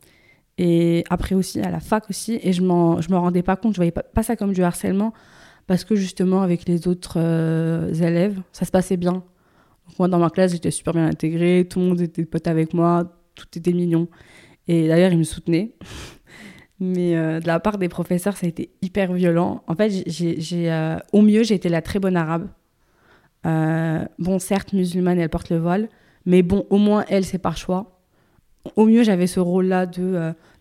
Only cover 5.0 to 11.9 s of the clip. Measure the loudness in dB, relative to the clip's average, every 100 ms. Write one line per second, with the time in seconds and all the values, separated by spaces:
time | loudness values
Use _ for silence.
5 | -2 -6 _ -20 -20 _ -2 -2 0 -2
6 | -2 -2 0 2 0 -2 0 -2 0 -4
7 | -4 -2 0 0 0 0 -2 -2 -2 0
8 | 0 2 0 -2 -12 -8 0 0 0 -2
9 | -2 -4 -8 _ _ _ _ _ _ -2
10 | 0 2 2 2 0 0 -4 -6 -4 0
11 | 0 0 -4 0 2 2 0 0 0